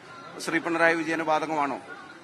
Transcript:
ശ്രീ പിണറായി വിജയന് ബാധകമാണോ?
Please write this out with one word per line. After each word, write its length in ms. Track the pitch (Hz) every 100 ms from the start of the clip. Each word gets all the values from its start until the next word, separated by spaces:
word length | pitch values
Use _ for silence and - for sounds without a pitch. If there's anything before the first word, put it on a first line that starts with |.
| - - - -
ശ്രീ 200 | - 160
പിണറായി 360 | 165 165 165
വിജയന് 280 | 165 160 160
ബാധകമാണോ? 580 | 156 156 156 156 143 113 - - - -